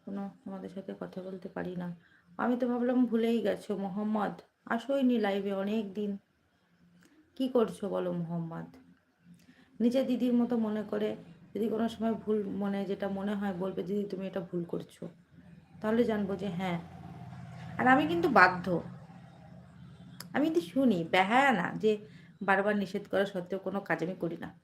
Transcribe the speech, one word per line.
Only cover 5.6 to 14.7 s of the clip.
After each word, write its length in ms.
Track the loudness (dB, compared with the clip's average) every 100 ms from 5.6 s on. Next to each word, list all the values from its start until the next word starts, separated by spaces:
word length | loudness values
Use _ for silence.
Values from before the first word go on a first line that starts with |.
| 0 -2 -2
দিন। 160 | -4 -4 -6 _ _ _ _ _ _ _ _ _ _ _ -4
কি 120 | 0
করছো 360 | 2 2 0 -4
বলো 220 | -2 -2
মোহাম্মদ? 560 | -4 -4 -4 -6 -8 -12 -16 -20 _ _ _ _ -20 _ -20 -20 _
নিজের 260 | 2 4 2
দিদির 280 | 2 4
মতো 200 | 4 4 2
মনে 260 | 0 -2
করে 340 | -2 -2 -2 -4 -12 -20 -10
যদি 180 | -4 -2
কোনো 180 | 0 -2
সময় 260 | 0 -2
ভুল 240 | -2 0 0
মনে 400 | 0 -2 -2 -2
যেটা 220 | -2 -4 -4
মনে 260 | -2 -2
হয় 200 | -2 -2
বলবে, 280 | -2 -4 -4
"দিদি 220 | -4 -2 -2
তুমি 180 | -6 -6
এটা 140 | -6
ভুল 240 | -4 -4
করছো।" 400 | -4